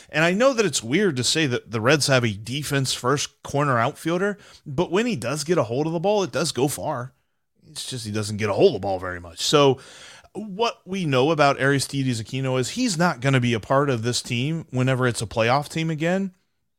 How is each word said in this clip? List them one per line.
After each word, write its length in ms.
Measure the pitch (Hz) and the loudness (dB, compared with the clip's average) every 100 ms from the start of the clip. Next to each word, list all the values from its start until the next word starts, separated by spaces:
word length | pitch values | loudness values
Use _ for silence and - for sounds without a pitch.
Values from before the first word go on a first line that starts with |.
| - | -8
And 140 | 151 | -2
I 100 | 165 | 0
know 200 | 196 269 | 2 2
that 120 | 233 196 | 2 0
it's 180 | - | -2
weird 320 | 110 165 208 127 | -2 0 2 0
to 60 | |
say 240 | 117 160 147 | 0 0 0
that 240 | 120 - | -2 -4
the 100 | 113 | 0
Reds 260 | 117 151 139 | 2 2 4
have 160 | 127 | 2
a 80 | 117 | 2
defense-first 1080 | 101 110 143 143 139 131 - 123 139 - _ | -2 -6 -8 -2 -2 -2 -2 -2 -2 -4 _
corner 360 | - 143 143 120 | -6 -2 2 2
outfielder, 580 | 123 - 160 175 202 202 - - - | 0 -2 -4 -2 -2 -4 -14 -18 -8
but 260 | 135 175 | -4 0
when 140 | 180 240 | 0 0
he 80 | 160 | -2
does 280 | 120 151 | -4 -6
get 140 | 147 170 | 0 0
a 60 | |
hold 240 | 110 123 156 | 0 -2 -2
of 60 | |
the 60 | 165 | -2
ball, 220 | 190 208 | 0 0
it 80 | 170 | 0
does 200 | 123 139 | -2 -2
go 160 | - 143 | 0 -2
far. 460 | - 117 131 127 - _ _ _ _ - | -2 -6 -6 -10 -16 _ _ _ _ -18
It's 220 | 147 - | -12 -10
just 160 | 127 110 | -8 -4
he 60 | |
doesn't 260 | 107 104 104 | -4 -4 -2
get 120 | 107 | 0
a 40 | |
hold 220 | 101 185 101 | 4 4 4
of 60 | |
the 40 | 98 | -2
ball 140 | 92 | -4
very 200 | 90 87 | -6 -8
much. 200 | 85 - | -12 -6
So 400 | - 151 143 127 - - - - - | 2 6 6 4 -4 -20 -20 -20 -16
what 480 | - 214 185 233 - 175 | -12 -10 -4 -4 -4 -8
we 200 | 196 160 | -4 2
know 260 | 131 143 | 4 4
about 280 | 156 143 135 | 6 4 4
Aristides 600 | 135 139 - 139 131 113 | 2 2 0 -2 -2 -2
Aquino 380 | 107 131 131 131 | -4 -4 -2 0
is 120 | 123 | -2
he's 260 | 233 254 160 | -2 -2 2
not 240 | 175 127 | 0 2
gonna 180 | 139 131 | 2 2
be 140 | 120 | 2
a 60 | 113 | 0
part 300 | - 135 143 | 2 2 2
of 140 | 120 | 0
this 180 | 120 120 | 0 -4
team 460 | - 120 139 165 - | -2 -2 -2 -4 -4
whenever 380 | 127 127 127 127 | 0 0 2 0
it's 140 | 110 | 0
a 40 | 113 | -4
playoff 440 | 117 113 139 143 | 0 2 2 0
team 200 | 165 160 | -4 -2
again, 460 | 151 165 190 196 - _ _ _ | 0 0 0 -2 -8 _ _ _